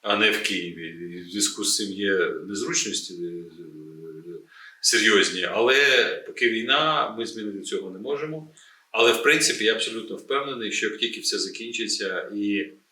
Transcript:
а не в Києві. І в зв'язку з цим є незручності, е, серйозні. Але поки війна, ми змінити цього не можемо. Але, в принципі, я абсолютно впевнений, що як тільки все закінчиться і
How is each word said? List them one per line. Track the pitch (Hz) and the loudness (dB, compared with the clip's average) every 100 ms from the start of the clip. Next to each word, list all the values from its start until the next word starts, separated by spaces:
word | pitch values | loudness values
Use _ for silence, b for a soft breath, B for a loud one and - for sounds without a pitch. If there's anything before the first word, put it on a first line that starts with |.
а | 104 104 | 0 4
не | 107 | 4
в | 104 | 4
Києві. | - 95 87 82 82 82 87 87 | -2 -4 -6 -8 -12 -10 -12 -12
І | |
в | 87 | -8
зв'язку | 98 101 - | -2 -2 0
з | 101 - | -2 0
цим | 104 | -2
є | 95 101 95 82 - 92 | -2 0 2 2 -2 -6
незручності, | 101 135 - 110 87 - | -6 -2 -2 -2 -4 -6
е, | 87 87 85 85 80 82 78 78 80 80 78 82 82 - B B B | -8 -8 -8 -12 -16 -18 -16 -18 -16 -16 -16 -14 -16 -16 B B B
серйозні. | - 110 104 104 85 90 | 2 4 6 6 4 0
Але | 90 101 117 139 143 127 110 - - | -2 2 4 6 6 6 4 0 -8
поки | - 120 | 0 0
війна, | 113 120 143 156 151 123 113 | 2 2 2 4 2 0 -2
ми | 113 | -6
змінити | 113 107 98 | -6 -8 -8
цього | 90 92 85 | -6 -6 -6
не | 92 | -10
можемо. | 117 143 156 156 156 b b b b | -6 -4 -4 -8 -12 b b b b
Але, | 110 117 | 4 6
в | - | 6
принципі, | 143 156 - - 107 | 6 6 4 4 2
я | |
абсолютно | 113 107 113 110 95 | 2 0 -4 -8 -10
впевнений, | - 139 143 123 107 | -2 -2 -2 -6 -4
що | - 107 | -2 -2
як | - | -2
тільки | 117 - | -4 -2
все | - 101 | -2 -2
закінчиться | 95 - 117 117 107 - 98 92 - 104 | -4 -6 -8 -6 -4 -2 -2 -4 -4 -2
і | 104 101 - - _ | 0 0 -2 -8 _